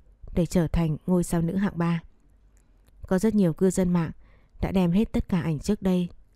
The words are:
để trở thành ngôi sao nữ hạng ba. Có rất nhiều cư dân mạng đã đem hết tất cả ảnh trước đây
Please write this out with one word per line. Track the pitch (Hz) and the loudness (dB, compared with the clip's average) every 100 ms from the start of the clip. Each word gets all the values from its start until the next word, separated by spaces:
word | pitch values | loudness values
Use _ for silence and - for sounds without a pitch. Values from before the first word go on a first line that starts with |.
| - - - | -20 -20 -8
để | - 160 | -2 0
trở | 185 156 | 0 0
thành | - 165 151 - | 0 -2 -2 0
ngôi | 180 | 0
sao | 170 170 | 0 -2
nữ | 165 190 | 0 -2
hạng | 196 165 | -2 -2
ba. | 170 165 - _ _ _ _ _ _ _ _ - - | -2 -2 -6 _ _ _ _ _ _ _ _ -20 -2
Có | 185 | 0
rất | 220 | 2
nhiều | 208 180 | 4 2
cư | 151 190 | 2 0
dân | 185 185 | 2 0
mạng | 175 160 - - - _ - | 0 -2 -8 -20 -20 _ -6
đã | - | -2
đem | 190 175 | 2 2
hết | 180 226 | 2 2
tất | - - | -2 -2
cả | 180 | -2
ảnh | 160 147 | -2 -4
trước | - 208 | -2 -2
đây | 190 180 175 - - | 0 0 -2 -8 -20